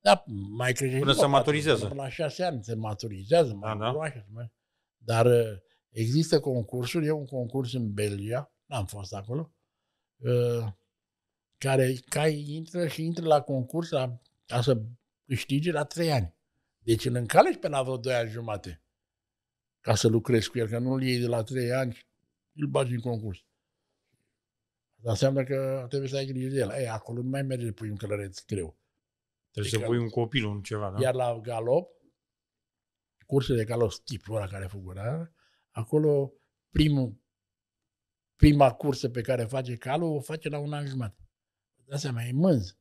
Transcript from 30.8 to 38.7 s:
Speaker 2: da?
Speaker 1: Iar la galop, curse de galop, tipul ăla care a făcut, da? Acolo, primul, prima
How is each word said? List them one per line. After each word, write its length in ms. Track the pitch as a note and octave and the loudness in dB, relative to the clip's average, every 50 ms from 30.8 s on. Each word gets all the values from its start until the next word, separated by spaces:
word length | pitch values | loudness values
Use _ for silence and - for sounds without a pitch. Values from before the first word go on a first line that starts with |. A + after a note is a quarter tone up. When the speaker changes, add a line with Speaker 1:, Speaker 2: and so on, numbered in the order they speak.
| G#2 G2 | -4 -4
Speaker 2:
da? 100 | F#2+ G#2+ | -2 0
Speaker 1:
Iar 140 | B2+ C3 B2 | 0 2 2
la 240 | B2+ B2 A#2+ A#2+ A2+ | 0 0 -2 -2 -4
galop, 500 | A2 A#2+ A#2 A2+ A2+ A#2+ C3 E3+ F#3 - _ _ _ _ _ _ _ _ _ _ _ _ _ _ _ _ _ _ _ _ _ _ _ _ _ _ _ | -6 -6 -6 -4 0 2 2 2 2 -2 _ _ _ _ _ _ _ _ _ _ _ _ _ _ _ _ _ _ _ _ _ _ _ _ _ _ _
curse 280 | _ C3+ C#3 B2 - C3 | _ 2 2 2 2 0
de 100 | A2+ A2 | 0 0
galop, 280 | A2 A#2+ A#2+ A#2 G#2 - - _ | -2 0 0 0 0 0 -6 _
tipul 320 | - C3 - _ G#2 A2 | -10 -10 -10 _ -6 -6
ăla 100 | A2 G2+ | -4 -4
care 180 | F#2 G2 F#2+ F#2+ | -6 -8 -10 -10
a 40 | F#2 | -10
făcut, 260 | G2+ G2+ F#2 F#2 F2+ | -10 -12 -14 -12 -10
da? 360 | G2 G2 A#2 D3 E3 E3+ E3 _ _ _ _ _ _ _ _ | -6 -6 -6 -6 -6 -8 -12 _ _ _ _ _ _ _ _
Acolo, 600 | _ - A2 - - D3+ D#3 D3+ D3 C#3+ C#3 C3 - _ _ _ _ _ _ _ | _ -10 -6 0 0 2 4 4 2 2 0 -2 -8 _ _ _ _ _ _ _
primul, 500 | - D#3 D3+ D#3 C#3+ C#3 B2+ A#2 G#2 _ _ _ _ _ _ _ _ _ _ _ _ _ _ _ _ _ _ _ _ _ _ _ _ | 2 2 4 4 4 2 0 -2 -6 _ _ _ _ _ _ _ _ _ _ _ _ _ _ _ _ _ _ _ _ _ _ _ _
prima 360 | _ D#3 D3+ D3 C#3+ C#3 B2+ | _ 8 8 10 8 6 6